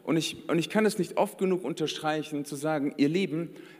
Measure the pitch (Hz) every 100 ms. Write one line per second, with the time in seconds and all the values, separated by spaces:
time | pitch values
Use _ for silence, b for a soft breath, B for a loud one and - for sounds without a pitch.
0 | - 160 156 - - 165 160 208 214 202
1 | 170 - 196 - 190 180 139 156 151 -
2 | 156 156 147 143 143 143 151 156 139 -
3 | 143 170 170 151 165 B B B